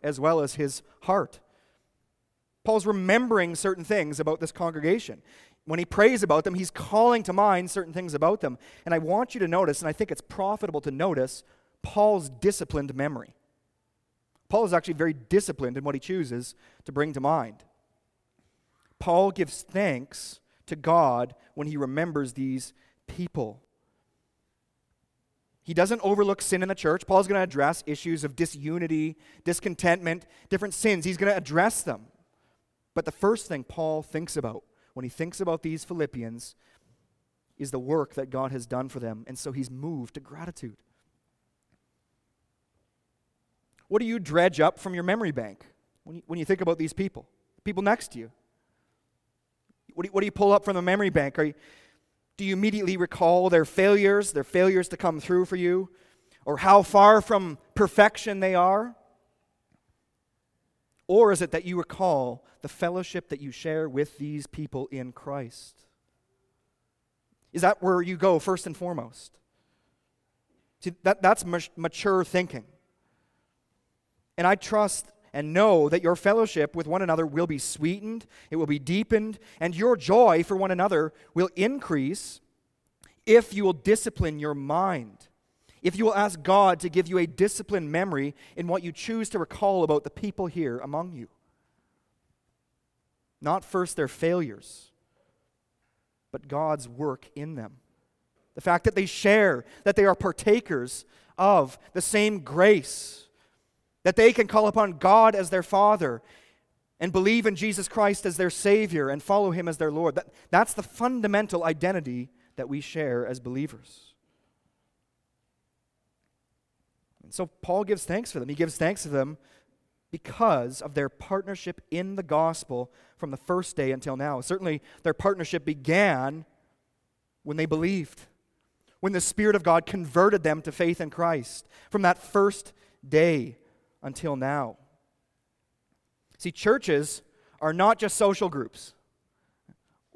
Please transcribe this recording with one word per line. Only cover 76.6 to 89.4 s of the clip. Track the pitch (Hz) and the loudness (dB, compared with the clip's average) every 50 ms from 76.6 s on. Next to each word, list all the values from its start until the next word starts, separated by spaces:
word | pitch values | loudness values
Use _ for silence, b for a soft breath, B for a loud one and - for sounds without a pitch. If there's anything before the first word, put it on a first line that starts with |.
| 147 143 - | -2 0 -2
with | 170 160 | -6 -4
one | 151 170 190 | -4 -2 -2
another | 196 170 160 160 165 | 0 0 0 0 0
will | 151 143 160 175 | -2 -2 -2 -2
be | 165 156 | -2 -4
sweetened, | 135 - - - - 147 160 185 202 202 220 226 233 - b b b b b | -6 -6 -8 -6 -4 -2 -2 -2 -4 -8 -10 -10 -12 -14 b b b b b
it | 156 | -4
will | 165 160 | -4 -2
be | 147 147 147 | -2 -2 -2
deepened, | 135 127 175 202 220 - 226 214 214 220 214 B B B B B | -2 -2 -2 -2 0 2 0 0 0 -4 -8 B B B B B
and | 160 175 175 | -4 -4 -2
your | 165 214 247 240 | 0 2 2 2
joy | 180 127 135 190 240 247 214 165 170 170 | 2 2 4 6 8 8 8 8 6 2
for | - 202 | 0 -2
one | 190 196 190 | -2 0 0
another | 185 175 185 202 190 156 156 156 b b b b b | 0 0 0 2 2 0 0 -2 b b b b b
will | 165 185 180 - | 0 0 0 0
increase | 175 190 233 277 277 - - 170 143 131 139 185 - - - - - _ _ _ _ _ _ _ _ _ _ _ _ b b b b _ | 0 0 0 0 -4 -4 -2 -2 -2 -2 -2 -4 -6 -10 -14 -16 -20 _ _ _ _ _ _ _ _ _ _ _ _ b b b b _
if | - 214 233 226 - 196 | 8 8 8 8 4 -2
you | 202 202 | 0 0
will | 190 175 | 0 0
discipline | 139 - 190 214 226 - - - - 185 160 151 147 | 0 2 2 2 2 0 -4 -4 -4 -4 -4 -4 -4
your | 147 151 147 | -4 -6 -6
mind, | 143 135 139 151 170 190 190 180 139 117 107 95 _ - _ _ _ _ _ _ _ b b b b - | -6 -4 -2 -2 0 0 -2 -2 -4 -8 -12 -18 _ -20 _ _ _ _ _ _ _ b b b b -4
if | 180 170 | -4 -2
you | 185 226 | 2 0
will | 220 208 | 2 2
ask | 196 208 208 175 160 | 2 0 0 -2 -4
God | 139 180 190 202 202 190 180 160 | 0 4 6 8 8 6 4 2
to | - 175 | -2 -2
give | 151 185 175 | 0 0 0
you | 160 185 | 0 0
a | 180 175 | 0 0
disciplined | 165 123 - 190 208 - - 220 - 202 185 160 147 | -2 0 0 0 0 0 -4 -6 -4 -4 -4 -4 -2
memory | 151 190 202 196 165 139 139 143 143 b b b b | -2 -2 -2 -2 -2 -4 -4 -6 -8 b b b b
in | - 175 | -8 -4
what | 170 175 190 175 | -4 -4 -4 -4
you | 170 | -8
choose | 160 - - - 226 226 220 - | -10 -10 -8 -6 -6 -6 -6 -4
to | - | -4
recall | 185 | -6